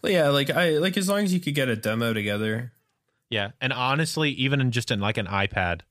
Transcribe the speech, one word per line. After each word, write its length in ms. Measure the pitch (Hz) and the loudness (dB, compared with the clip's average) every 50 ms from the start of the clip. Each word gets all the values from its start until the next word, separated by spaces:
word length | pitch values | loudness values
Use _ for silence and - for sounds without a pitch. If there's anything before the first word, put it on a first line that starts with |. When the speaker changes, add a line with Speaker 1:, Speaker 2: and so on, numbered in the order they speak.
| - | 0
Speaker 1:
Well, 80 | - | 2
yeah, 180 | 202 180 156 143 | 2 4 4 4
like, 220 | 143 143 139 139 | 4 4 2 2
I, 260 | 151 151 180 170 156 151 | 2 2 2 4 2 2
like, 180 | 160 190 185 | 2 0 0
as 140 | 202 190 185 | 0 0 0
long 140 | 202 202 208 | 0 0 0
as 100 | 196 180 | 0 0
you 60 | 180 | 0
could 160 | 175 - 143 | 0 0 0
get 120 | 147 135 127 | 0 0 0
a 80 | 117 | 0
demo 380 | 107 - 107 110 113 117 117 113 | -2 -2 -2 -2 0 0 0 0
together. 580 | 110 104 104 104 104 107 110 107 113 120 123 - _ _ _ _ _ _ _ _ _ _ _ | 0 -2 -2 -2 -2 -2 -2 -2 -4 -6 -10 -14 _ _ _ _ _ _ _ _ _ _ _
Speaker 2:
Yeah, 200 | 117 110 101 98 - _ | -4 -4 -4 -4 -6 _
and 140 | - 131 135 | -4 -4 -2
honestly, 560 | 120 127 127 135 147 160 160 - - 156 147 | -2 0 0 0 0 0 -2 0 0 0 0
even 300 | 135 - 127 135 139 143 | 0 0 0 0 2 2
in 80 | 131 127 | 2 2
just 220 | 117 120 113 - | 0 0 -2 -2
in, 80 | 127 104 | -2 -2
like, 180 | 98 104 107 - | 0 -2 -2 -2
an 80 | 107 | -4
iPad 560 | 87 98 98 98 98 - 104 92 87 87 85 - _ | -2 -2 -2 -2 0 0 0 0 0 -2 -4 -8 _